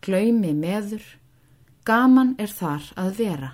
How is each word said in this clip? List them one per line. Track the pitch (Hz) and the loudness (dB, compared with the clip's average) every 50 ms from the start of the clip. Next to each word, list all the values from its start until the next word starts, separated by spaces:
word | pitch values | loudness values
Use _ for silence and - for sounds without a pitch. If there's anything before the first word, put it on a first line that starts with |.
| - | -4
glaumi | - 190 185 208 226 233 233 202 170 147 151 | -2 -2 0 2 2 2 2 2 0 -2 -2
meður, | 156 170 190 214 208 208 220 214 - - - - _ _ _ _ _ _ _ _ _ _ _ _ _ | -2 -2 -4 -4 -6 -8 -10 -12 -14 -16 -20 -20 _ _ _ _ _ _ _ _ _ _ _ _ _
gaman | - 220 233 254 262 254 262 262 254 254 | 0 2 4 6 6 6 6 6 4 0
er | - 214 208 | -2 -6 -8
þar | - - 185 160 147 147 147 - - | -8 -6 -6 -6 -6 -6 -8 -14 -10
að | - 185 185 190 208 | -6 -6 -6 -4 -4
vera. | 226 214 175 147 139 131 | -4 -4 -4 -6 -8 -12